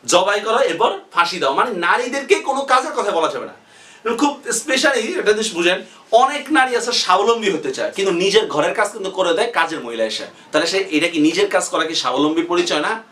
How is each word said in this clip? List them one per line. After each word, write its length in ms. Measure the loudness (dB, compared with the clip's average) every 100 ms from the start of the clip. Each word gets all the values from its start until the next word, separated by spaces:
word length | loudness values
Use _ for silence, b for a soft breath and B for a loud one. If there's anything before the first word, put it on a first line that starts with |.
| 2
জবাই 340 | 2 2 0
করো, 180 | 0 2
এরপর 400 | 2 2 0 0 -4
ফাঁসি 260 | 0 0 0
দাও। 160 | 0
মানে 160 | 0 0
নারীদেরকে 640 | 0 0 0 0 -4 0
কোনো 260 | 0 2 -4
কাজের 320 | 2 2 2
কথা 180 | -4 -2
বলা 180 | 0 -2
যাবে 180 | -4 -10
না। 60 | -16 B B B B
এবং 120 | -6 0
খুব 260 | -2 -2 -6
specially 680 | -6 -2 0 2 0 -2 -2
একটা 140 | 0
জিনিস 220 | 0 0
বুঝেন, 240 | 0 0 0 B B 2
অনেক 400 | 4 4 2 0
নারী 240 | 2 2 0
আছে 160 | -2
স্বাবলম্বী 580 | -2 2 2 4 2 0
হতে 200 | -2 -4
চায়, 180 | -4 -6 -2
কিন্তু 160 | -2
নিজের 340 | 0 2 2 2
ঘরের 280 | 0 0
কাজ 140 | 0 -2
কিন্তু 180 | -4 -8
করে 240 | -2 0
দেয় 160 | 0 0
কাজের 280 | 0 -2 -4
মহিলা 240 | -8 -4
এসে। 200 | -4 -4 -10 B B
তাহলে 140 | -2 0
সে, 100 | -2 0
এটা 180 | 0 0
কি 100 | 2
নিজের 280 | 2 2 0
কাজ 160 | 0 0
করা 160 | -2
কি 100 | -2
স্বাবলম্বীর 520 | -2 -2 0 0 0 0
পরিচয় 340 | 0 0 -2
না? 220 | -2 -6 -10